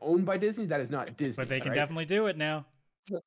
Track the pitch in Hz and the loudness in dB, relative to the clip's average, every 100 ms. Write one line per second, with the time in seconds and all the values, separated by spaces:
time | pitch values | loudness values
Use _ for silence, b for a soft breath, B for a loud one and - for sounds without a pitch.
0 | 139 175 190 190 208 214 196 147 120 139 | 4 4 4 2 0 0 -2 -2 -2 -4
1 | - 120 139 117 127 131 131 127 147 165 | -4 -4 -4 -2 -2 -2 0 0 0 -2
2 | 160 196 214 160 156 156 139 _ _ _ | 0 2 2 0 -2 -2 -6 _ _ _
3 | - 180 | -8 -8